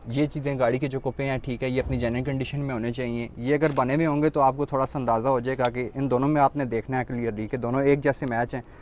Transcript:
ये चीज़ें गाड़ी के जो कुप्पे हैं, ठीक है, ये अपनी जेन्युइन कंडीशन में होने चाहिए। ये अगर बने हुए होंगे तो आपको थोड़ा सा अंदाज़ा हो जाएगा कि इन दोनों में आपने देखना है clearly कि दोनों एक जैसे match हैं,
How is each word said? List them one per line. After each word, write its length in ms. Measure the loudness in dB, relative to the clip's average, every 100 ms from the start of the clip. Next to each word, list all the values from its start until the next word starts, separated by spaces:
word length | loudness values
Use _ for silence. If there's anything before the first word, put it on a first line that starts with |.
| -6
ये 180 | 0 0
चीज़ें 320 | -2 -4 0
गाड़ी 200 | 2 2
के 100 | -2
जो 100 | -2
कुप्पे 240 | -4 -4
हैं, 140 | -4 -4
ठीक 220 | -4 -4
है, 80 | -2
ये 100 | 0
अपनी 160 | 0 0
जेन्युइन 260 | 0 -2
कंडीशन 340 | -2 -4 -4 -4
में 140 | -4
होने 180 | -2 -4
चाहिए। 360 | -4 -4 -4 -6 -4
ये 160 | 0
अगर 180 | 2 2
बने 220 | 2 2
हुए 100 | 2
होंगे 260 | 2 2 2
तो 100 | 4
आपको 260 | 4 2 -2
थोड़ा 180 | 0
सा 140 | -2 -2
अंदाज़ा 300 | 0 2 2
हो 120 | 0
जाएगा 280 | 0 0 0
कि 200 | 0 -4 -2
इन 120 | 0
दोनों 200 | 2 2
में 120 | 4
आपने 240 | 4 2 -2
देखना 320 | -2 -2 -4
है 60 |
clearly 420 | -2 -2 -4 -4 -4
कि 100 | -4
दोनों 260 | -2 2
एक 160 | 4 4
जैसे 260 | 2 0 -2
match 280 | -2 -2
हैं, 80 | -4 -10 -20